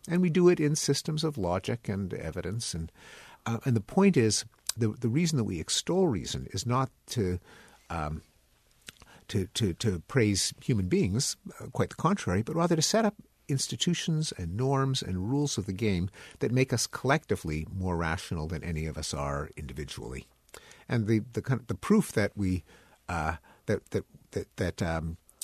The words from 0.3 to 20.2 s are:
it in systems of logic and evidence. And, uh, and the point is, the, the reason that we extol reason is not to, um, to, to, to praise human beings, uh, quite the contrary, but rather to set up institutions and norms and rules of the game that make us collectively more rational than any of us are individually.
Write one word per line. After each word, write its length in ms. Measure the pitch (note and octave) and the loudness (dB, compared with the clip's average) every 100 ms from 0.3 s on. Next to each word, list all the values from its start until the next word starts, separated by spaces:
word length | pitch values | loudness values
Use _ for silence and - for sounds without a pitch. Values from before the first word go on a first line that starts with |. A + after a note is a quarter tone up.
| E3+ F3 | 6 6
it 100 | F3 | 6
in 160 | D3 D3+ | 4 2
systems 480 | - C#3 - D#3 | 0 0 -2 -2
of 140 | D#3 C#3+ | -2 -2
logic 500 | F2 F2+ - A#2 - | 0 0 -2 -4 -2
and 240 | G2+ F#2+ | -4 -4
evidence. 640 | - D#2+ F2+ F2+ A2 - | -6 -6 -6 -6 -4 -6
And, 180 | E2 E2 - - - - - - | -6 -8 -12 -20 -20 -20 -10 -4
uh, 120 | A#2 | -2
and 100 | C#3 | 2
the 60 | A2+ | 0
point 360 | - - G3 D#3 | 2 4 6 6
is, 280 | A2 - - _ - - | 4 2 -2 _ -8 0
the, 120 | A2+ | 0
the 200 | - A#2+ | 0 0
reason 300 | C3+ E3+ D3 | 2 2 2
that 60 | |
we 160 | G2+ F2 | 0 -2
extol 480 | - - - F3+ F3+ | -2 -4 0 2 2
reason 380 | G2+ A2+ - - | 2 -2 -6 -6
is 160 | - A#2 | -6 -2
not 240 | B2 C3 _ - | 0 -2 _ -8
to, 320 | A#2+ F#2 F2+ - - - - - | -2 0 0 -6 -20 -20 -20 -8
um, 320 | E2+ D2+ D#2 - _ _ _ _ _ - - - - - | -4 -4 -4 -10 _ _ _ _ _ -20 -20 -20 -20 -6
to, 180 | A2 F#2 | -4 -2
to, 180 | - G#2+ | 0 0
to 260 | D#2+ A2 F2 - | 0 0 -2 0
praise 440 | C3+ G#2+ G2 - - | 2 4 4 0 -2
human 260 | - A2 F2+ | -2 0 2
beings, 480 | F#3+ A#2 G#2+ - - - - | 2 2 0 -2 -6 -12 -14
uh, 60 | - | -6
quite 240 | - - | -2 -2
the 60 | - | 0
contrary, 460 | D#3+ G3+ - F#2 | 0 0 0 0
but 140 | - E3 | 0 0
rather 200 | E3+ D#3+ | 2 2
to 60 | |
set 220 | - A3 | 2 4
up 100 | G#3+ - - _ - | 2 0 -10 _ -4
institutions 840 | C#3 - B2+ - E3+ - D#3 D#3 - | -2 -2 -2 0 0 0 0 0 -4
and 180 | E2+ G2 | -4 0
norms 460 | C3 C#3 C3+ C3 | 2 2 2 0
and 280 | F2+ F#2 G2+ | -2 -2 0
rules 280 | C#3 C#3+ - | 0 0 -2
of 80 | F#2+ | -4
the 60 | |
game 360 | F#2+ A2 F2+ G2 - - - | 0 0 2 0 -6 -18 -4
that 120 | C3+ | 0
make 220 | B2 C3 | 2 2
us 140 | A#2 - | 0 -2
collectively 800 | - B2+ D3+ - B2+ E2 D2+ D#2+ | -2 2 2 0 -2 -2 -4 -4
more 220 | F#2+ F#2 E2+ | -4 -2 0
rational 500 | E2 E2 - F2 D#2 | 0 -2 -4 -4 -4
than 180 | D#2+ | -4
any 220 | E2+ D#2 D#2 | -4 -4 -4
of 100 | D2+ | -6
us 160 | D2+ | -6
are 380 | D2 C#2+ C#2+ D2+ - | -4 -2 -4 -6 -10
individually. 680 | D2 C2 C#2 - - C2 | -12 -10 -10 -10 -10 -10